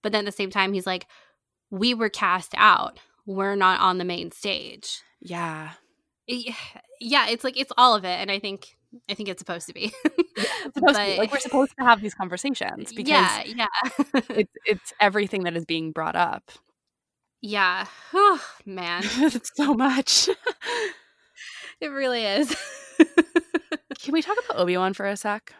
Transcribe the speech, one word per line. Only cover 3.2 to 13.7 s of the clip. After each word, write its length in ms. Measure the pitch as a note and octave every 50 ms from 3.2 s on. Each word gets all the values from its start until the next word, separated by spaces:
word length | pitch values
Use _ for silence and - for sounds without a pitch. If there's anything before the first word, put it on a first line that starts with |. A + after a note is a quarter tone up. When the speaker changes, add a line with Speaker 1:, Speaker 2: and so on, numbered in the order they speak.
| _
Speaker 1:
We're 300 | G#3 F#3+ F#3+ G3 G3 G3+
not 260 | G3+ F#3+ F#3 F#3 -
on 180 | - F#3 F3+ F3+
the 60 | F3
main 260 | F3+ F3 F3 F3 E3+
stage." 680 | - - - G#3 F#3 D3+ - - - - - - - - _ _ _ _
Speaker 2:
Yeah. 500 | - E3+ E3+ E3+ E3+ E3 D#3 D#3 D#3 D#3 D#3+ - _ _ _ _ _ _ _ _ _
Speaker 1:
It, 280 | - B3 B3 A#3 A#3+ A3+ - - - -
<sighs> 240 | - - _ C5+ _
yeah, 280 | A#3+ A3+ C#4+ C#4+ A#3 A3
it's 160 | A#3 A#3 -
like, 140 | C4 C4 B3+
it's 140 | C4 - -
all 180 | - B3 B3+ A3+
of 100 | G#3 F#3
it. 140 | F3+ F3+ F3
And 100 | G3 F#3+
I 60 | G3 G3
think, 360 | G3+ G3+ G3 F#3+ - - _ _ _ _ - A#3+ _ -
I 60 | G3+
think 140 | - G#3+ G3
it's 100 | F3+ -
supposed 260 | - - F3 E3+ - -
to 60 | F3
be. 180 | - G3+ A3 - -
<laughs> 40 | - D4+ - - E4+ - _
Speaker 2:
Yeah, 100 | - G3+ - - - F#4+
it's 100 | C#4 -
supposed 220 | C#4+ F4 D#4+ C4+
to 80 | G#3 G3+
be. 60 | G3
Speaker 1:
But 80 | G3 F#3
Speaker 2:
Like, 140 | G#3+ A3
we're 60 | C#4 C#4
supposed 320 | - B3+ C#4 C4+ C#4 C4+ - -
to 60 | C4
have 160 | B3 A#3 G#3
these 140 | G#3+ G#3 -
conversations 760 | - F#3 F3+ F3 F3+ - C#4+ C4 - - - - - G#3+ G#3+
because 140 | A3+ A#3 G#3 C#4
Speaker 1:
Yeah, 340 | D4+ C4+ G#3 - G#2+ G#2 -
yeah. 220 | - A3+ A#3+ A3+ G#3